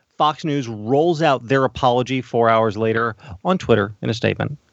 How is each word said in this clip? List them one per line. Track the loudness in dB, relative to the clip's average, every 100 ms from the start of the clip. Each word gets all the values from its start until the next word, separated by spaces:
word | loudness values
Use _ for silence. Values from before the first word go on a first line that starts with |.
| _ -2
Fox | -2 0
News | -4 -4 -4
rolls | -8 0 2 2 2
out | 2 0 0
their | 0
apology | 0 0 2 2 0 -4
four | -2 0 4
hours | 4 2 0
later | -2 0 -2 -6 -14 -8
on | -2 -2
Twitter | 2 2 2 -4
in | -6
a |
statement. | -2 -2 -2 -6 -8 _